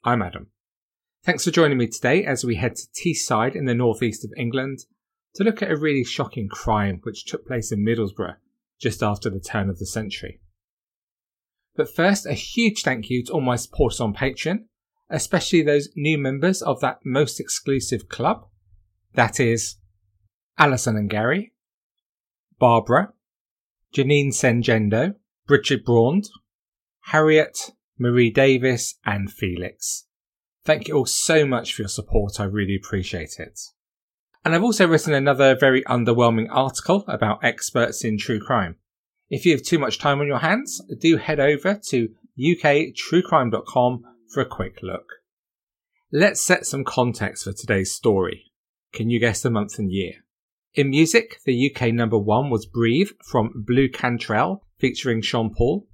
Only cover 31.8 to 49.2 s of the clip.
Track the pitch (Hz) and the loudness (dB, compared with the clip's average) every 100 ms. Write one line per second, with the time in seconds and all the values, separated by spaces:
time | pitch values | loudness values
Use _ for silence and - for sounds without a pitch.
31.8 | 101 - - 117 101 - 101 104 98 98 | -8 -8 -2 0 0 -4 -4 -2 -2 -4
32.8 | - 98 92 87 78 - 80 - - _ | -4 -6 -6 -8 -10 -14 -16 -16 -20 _
33.8 | _ _ _ _ _ _ 156 165 233 208 | _ _ _ _ _ _ 0 2 2 4
34.8 | 180 156 156 143 139 135 135 131 139 131 | 4 4 4 2 2 6 6 6 4 4
35.8 | - 123 117 117 120 113 113 135 135 - | 2 0 2 4 4 4 0 0 0 -2
36.8 | - 196 - 110 107 - 120 - - - | 0 0 0 -2 -2 0 -2 -2 -4 0
37.8 | 117 - 113 104 - 110 - 123 90 85 | 0 -2 -4 -4 -2 -4 0 -2 -2 -8
38.8 | _ _ _ _ _ 139 180 143 - 165 | _ _ _ _ _ 0 2 2 0 -2
39.8 | 131 - 147 139 143 127 160 220 285 - | 0 -2 -2 0 -2 -2 0 -2 -4 -14
40.8 | - 127 165 156 - 151 139 147 185 208 | -12 0 2 2 2 2 2 2 -2 -4
41.8 | - 127 113 - _ - 139 175 151 147 | -2 -2 -2 -8 _ -2 0 2 2 2
42.8 | 160 - - 170 - 160 123 110 - 127 | 0 -8 0 0 4 2 2 -2 0 2
43.8 | 123 123 - _ _ 143 127 - 95 - | 2 0 -12 _ _ -4 -4 -6 -8 -8
44.8 | 92 92 - - _ _ _ _ _ _ | -10 -10 -14 -20 _ _ _ _ _ _
45.8 | _ _ _ 143 196 - - 175 - 139 | _ _ _ 2 2 2 0 0 0 -6
46.8 | 123 - 123 113 104 - - 95 - 98 | -4 0 0 -2 -6 -6 -12 -10 -2 -2
47.8 | 95 - 120 98 87 - _ _ _ _ | -2 0 2 2 0 -6 _ _ _ _
48.8 | _ - 113 120 | _ -6 -2 2